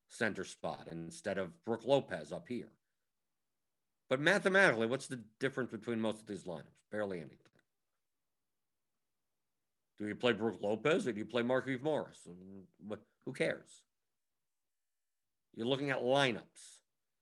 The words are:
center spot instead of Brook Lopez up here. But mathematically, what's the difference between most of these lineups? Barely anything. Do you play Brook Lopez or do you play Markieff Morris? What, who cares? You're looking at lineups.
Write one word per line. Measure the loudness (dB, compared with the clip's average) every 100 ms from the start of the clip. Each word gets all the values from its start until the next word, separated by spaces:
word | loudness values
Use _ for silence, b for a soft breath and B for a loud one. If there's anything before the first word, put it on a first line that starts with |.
| _
center | -2 -2 -2
spot | -8 -8 -8 -8 -10
instead | -10 -10 -8 -4 -4
of | -4 -6 -4
Brook | -2
Lopez | 4 2 2 -8 -6
up | -10 -6
here. | -8 -8 _ _ _ _ _ _ _ _ _ _ _ _ _ -2
But | 2
mathematically, | 4 4 4 6 6 6 2
what's | 0 -4
the | -10 -12 -4
difference | -2 -2 -4
between | -4 -2 0
most | 0 -2
of | -6
these | -8
lineups? | -8 -10 -12 _ -8
Barely | -4 -2 -4
anything. | -8 -16 _ _ _ _ _ _ _ _ _ _ _ _ _ _ _ _ _ _ _ _ _ _ _ _ _ -8
Do | -6
you |
play | 2 2
Brook | 4 2 0
Lopez | 0 2 4 2 2
or |
do | -4
you | -2
play | 0
Markieff | 2 2 2 -2
Morris? | 0 0 -2 -10 -18 -16 -16 -18 -20 -16 -10
What, | -10 _ _ -8
who |
cares? | -2 -2 -2 -10 -20 _ _ _ _ _ _ _ _ _ _ _ _ _ _ _ _ _
You're | -6 -2
looking | 0 0
at | 0
lineups. | 4 4 4 2 -6 -20 -20 -20 _ _ _ _